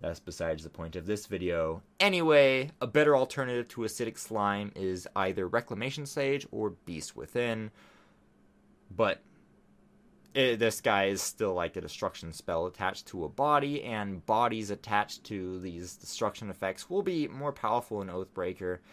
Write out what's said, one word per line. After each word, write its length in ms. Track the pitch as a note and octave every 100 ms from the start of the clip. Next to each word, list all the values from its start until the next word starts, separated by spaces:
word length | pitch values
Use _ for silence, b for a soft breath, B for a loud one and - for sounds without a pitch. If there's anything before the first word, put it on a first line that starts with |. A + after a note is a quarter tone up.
that's 200 | D#2+ E2+
besides 420 | - E2 E2+ F2+
the 80 | D#2+
point 240 | - E2+
of 120 | F2 E2
this 200 | G#2 -
video. 560 | G2 F2+ E2+ D#2+ E2 - _
Anyway, 720 | G3 F#3 E3 D3 C#3 C3 C#3 -
a 60 | B2
better 300 | D3 D3+ C#3
alternative 500 | C3 C3+ C3 A#2+ A#2+
to 140 | -
Acidic 360 | A2 - A#2 -
Slime 540 | - A2 G2+ G2+ G2+ -
is 320 | F#2+ F#2 - -
either 320 | F#2+ G2 F2+
Reclamation 580 | A2 - G#2 B2 C#3 C#3
Sage 400 | - C#3 C#3 -
or 180 | - G#2+
Beast 460 | F2 - E2 - -
Within, 560 | D2+ A#2+ A#2+ A2+ A2 b b b b b b _ _ _ _ _ _
but 280 | F#2 G#2+ - _ _ _ _ _ _ _ _ _ _ -
it, 260 | C3+ B2+ A#2
this 200 | A2+ -
guy 260 | - G2+ G2
is 140 | G2
still, 320 | - - G#2
like, 220 | F2+ E2+
a 60 | F#2
destruction 520 | E2 - G2 - E2
spell 340 | D#2+ - E2+ F2+
attached 420 | - F#2+ F#2+ -
to 160 | F#2+
a 40 | D#2
body, 540 | - C#3+ D3 C#3+ C#3+
and 420 | - A2 G2+ F#2
bodies 460 | - A2 A#2 A2+ G#2
attached 540 | G2+ - G#2 G#2 -
to 340 | - G#2 F#2 F#2
these 380 | F#2 E2+ F2+ -
destruction 520 | - - A2 - G#2+
effects 400 | F#2 F#2+ - -
will 140 | F#3
be 240 | F#3+ F3 D3
more 260 | C3 C#3+
powerful 480 | C#3 A2 A#2 A#2+ G#2
in 60 | F#2+
Oathbreaker. 720 | F2+ F#2+ - F2+ F2+ F#2 F2+ B